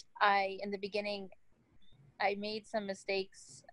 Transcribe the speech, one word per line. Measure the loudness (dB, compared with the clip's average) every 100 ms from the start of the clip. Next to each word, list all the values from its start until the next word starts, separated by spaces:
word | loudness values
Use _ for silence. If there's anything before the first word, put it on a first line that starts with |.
| -8 4
I, | 6 6 4 -2
in | -4
the | -4
beginning, | -2 -2 -2 -4 -8 -14 -20 -20 _ -20 -20 -20 -20 -2
I | 0 0
made | -2 -6 -4
some | -4 -4
mistakes. | -6 -2 -2 -2 -8 -20 -20 -12